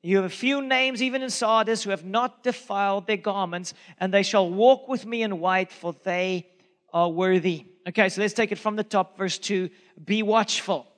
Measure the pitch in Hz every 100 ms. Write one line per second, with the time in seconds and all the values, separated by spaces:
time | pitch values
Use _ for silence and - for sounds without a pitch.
0 | 170 196 185 - 247 277 269 262 262 240
1 | 254 262 262 - 226 220 214 226 202 190
2 | 175 214 247 _ 247 240 - 196 202 196
3 | 185 208 208 196 180 175 180 - - -
4 | 190 196 190 208 180 185 240 262 - 262
5 | 214 233 220 180 180 185 185 - 170 151
6 | 190 180 185 180 170 _ _ _ _ 170
7 | 175 165 185 185 175 160 - _ 180 196
8 | 190 185 208 208 220 196 214 214 214 202
9 | 185 - 190 - - 196 185 _ _ -
10 | 156 214 208 220 208 - - 160 -